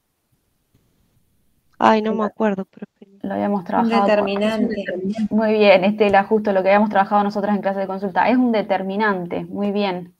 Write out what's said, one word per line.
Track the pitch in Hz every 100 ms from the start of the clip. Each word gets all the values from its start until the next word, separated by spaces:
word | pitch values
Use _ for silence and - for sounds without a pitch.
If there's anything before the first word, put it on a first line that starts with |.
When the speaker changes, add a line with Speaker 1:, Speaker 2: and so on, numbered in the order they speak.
| _ _ _ _ _ _ _ _ _ _ _ _ _ _ _ _ _ -
Speaker 1:
ay, | 226 220
no | 214
me | 220
acuerdo, | 208 - 220 190
profe. | 190 _ - _ 196 196
Speaker 2:
Lo | 196
habíamos | 196 208 202
Speaker 3:
Un | 175
Speaker 2:
trabajado | 196 226 226
con | 202
Speaker 3:
determinante. | 208 202 202 214 220 233 202 190 180 190 220 214
Speaker 2:
Muy | 214 220
bien, | 214 208 185
Estela, | 190 208 208 196
justo | 202 220 214
lo | 190
que | 190
habíamos | 208 214
trabajado | 202 208 208
nosotras | 202 208 202 202
en |
clase | 190 196
de | 190
consulta. | 190 196 180 185
Es | 254
un | 247
determinante, | 220 202 190 190 196 214 190 175 180 170
muy | 190 202
bien. | 202 202 180 180